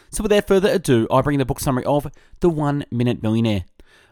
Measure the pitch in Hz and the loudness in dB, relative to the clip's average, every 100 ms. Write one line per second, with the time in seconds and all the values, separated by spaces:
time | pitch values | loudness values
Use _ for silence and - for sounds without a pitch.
0 | _ - 208 208 202 196 190 185 147 120 | _ -6 0 0 2 2 2 0 2 2
1 | 110 131 139 143 123 131 - 127 - 147 | 2 0 0 0 -2 -4 -2 -2 0 -2
2 | 143 - - - 175 151 143 143 - 120 | -4 -12 -20 -2 0 0 -2 -4 -4 -2
3 | 123 113 110 113 113 101 85 _ - _ | -2 0 -2 0 0 -2 -6 _ -20 _
4 | _ | _